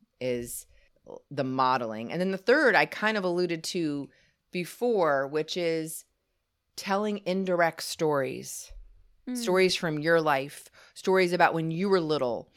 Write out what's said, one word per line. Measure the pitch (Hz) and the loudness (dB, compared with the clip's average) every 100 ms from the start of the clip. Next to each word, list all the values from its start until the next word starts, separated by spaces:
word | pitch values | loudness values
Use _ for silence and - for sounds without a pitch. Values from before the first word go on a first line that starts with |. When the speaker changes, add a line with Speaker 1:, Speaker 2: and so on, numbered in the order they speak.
| _ _ | _ _
Speaker 1:
is | 127 123 120 - - _ _ _ - - - | -4 -4 -6 -12 -16 _ _ _ -20 -20 -12
the | 143 | -6
modeling. | 131 131 131 131 117 110 117 | -4 0 2 2 0 -6 -8
And | 165 | -4
then | 185 | -4
the | 190 | -2
third | - 285 277 180 | 2 4 6 4
I | 151 | 2
kind | - 214 220 | 0 -2 0
of | |
alluded | 185 175 180 165 | 0 0 0 -2
to | - 185 156 143 139 _ _ _ _ | -6 -4 -4 -4 -8 _ _ _ _
before, | 185 165 - 247 214 160 139 139 | -8 -8 -4 0 2 4 2 0
which | 151 156 185 | -2 -4 -2
is | 170 160 160 - - _ _ _ _ _ _ - | -2 -2 -4 -10 -16 _ _ _ _ _ _ -12
telling | 196 196 214 208 - | -4 -2 -2 -4 -4
indirect | 190 185 175 165 160 | -2 0 2 2 0
stories, | - - 160 143 131 127 135 - - - - - - _ - | -8 -2 0 0 -2 -6 -12 -14 -14 -18 -20 -20 -20 _ -10
Speaker 2:
Mm. | 247 | -6
Speaker 1:
stories | 226 185 185 | 0 4 4
from | 185 170 151 | 2 -2 -2
your | 156 170 | 2 4
life, | 156 135 143 - - - - | 4 0 -2 -10 -20 -20 -20
stories | - - 190 180 | -6 2 4 4
about | 175 165 | 4 4
when | 165 160 | 4 -2
you | 160 202 | -2 2
were | 190 | 2
little, | 156 151 127 104 - | 2 0 0 -2 -8